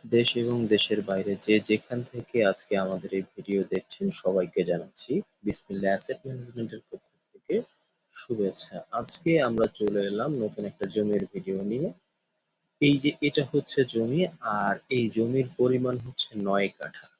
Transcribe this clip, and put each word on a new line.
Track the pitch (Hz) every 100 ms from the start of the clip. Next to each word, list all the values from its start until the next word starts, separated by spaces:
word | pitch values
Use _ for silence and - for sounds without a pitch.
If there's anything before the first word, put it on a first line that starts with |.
| 117
দেশ | 117 117 120
এবং | 117 120 113
দেশের | 104 - 104
বাইরে | 101 95 101 95
যে | - 107
যেখান | 101 107 - 123
থেকে | 120 120 - 120 101
আজকে | 98 - 101
আমাদের | 95 95 95
এই | 98 95
ভিডিও | - - 98 92
দেখছেন, | 95 - - 101
সবাইকে | - 92 95 87 -
জানাচ্ছি | 87 87 82 - - 151 - _
বিসমিল্লাহ | 101 - _ 98 98
অ্যাসেট | 98 - 131
ম্যানেজমেন্টের | 135 127 120 117 113 110 _
পক্ষ | - _ _
থেকে | _ - _ 220 247 _ _ _ _
শুভেচ্ছা। | - - 113 98 - - 92 -
আজকে | 113 117 - 170 165
আমরা | 127 113 110
চলে | - 104 101 98
এলাম | 101 135 143
নতুন | 107 - 104
একটা | - 95
জমির | 107 104 104 95
ভিডিও | 98 90 95
নিয়ে। | 101 120 165 - _ _ _ _ _ _ _ _
এই | 147 143
যে | - -
এটা | 143 147 135
হচ্ছে | 143 - - 127
জমি, | 113 113 147 180 - 117 104
আর | 101 98 _
এই | 127 113
জমির | 110 117 131 123 -
পরিমাণ | 123 127 127 123
হচ্ছে | 120 - - 107 98
নয় | 101 98
কাঠা। | - - - - _